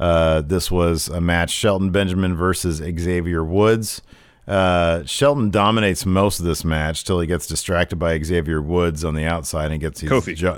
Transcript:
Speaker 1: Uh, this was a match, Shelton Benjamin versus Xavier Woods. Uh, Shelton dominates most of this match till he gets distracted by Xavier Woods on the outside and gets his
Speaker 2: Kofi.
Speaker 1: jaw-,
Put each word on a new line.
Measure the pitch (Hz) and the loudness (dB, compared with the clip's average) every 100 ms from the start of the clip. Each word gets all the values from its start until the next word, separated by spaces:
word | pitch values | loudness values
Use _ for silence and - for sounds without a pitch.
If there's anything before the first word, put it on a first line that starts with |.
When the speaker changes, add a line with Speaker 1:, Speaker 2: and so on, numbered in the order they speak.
Speaker 1:
Uh, | 87 82 80 80 | 2 4 4 2
this | 73 92 - | 2 -2 0
was | 90 85 82 - | 0 2 0 -2
a | 85 | -2
match, | 85 85 82 | 0 2 0
Shelton | - 113 95 95 | 0 0 0 0
Benjamin | 95 95 90 92 | 0 0 0 -2
versus | 85 92 90 90 78 | 0 0 0 -2 -4
Xavier | 78 85 85 90 87 85 | -4 -4 -2 -2 0 -2
Woods. | 80 95 110 113 107 - - - - _ - | 0 2 4 2 -2 -10 -16 -20 -20 _ -4
Uh, | 98 92 90 85 85 | 0 2 4 2 0
Shelton | 78 - 139 143 107 | -2 0 2 2 2
dominates | 101 101 113 104 85 95 | 2 4 4 2 0 2
most | 92 101 - | 2 2 2
of | 85 | -2
this | 76 | -2
match | 82 78 78 80 | 0 0 -2 -4
till | - 90 | -2 -2
he | 82 | 0
gets | 87 - | -2 -4
distracted | 82 - 87 87 82 | -6 -2 0 0 -2
by | 82 80 | 0 0
Xavier | 78 87 78 78 | 0 0 0 -2
Woods | 76 87 87 78 | 0 0 0 0
on | 82 | -4
the | 78 80 | -2 -2
outside | 85 73 80 76 | -4 -4 -4 -4
and | 78 | -4
gets | 78 - | -6 -6
his | 78 | -2
Speaker 2:
Kofi. | 131 98 | -2 -2
Speaker 1:
jaw-, | 78 90 | -4 -4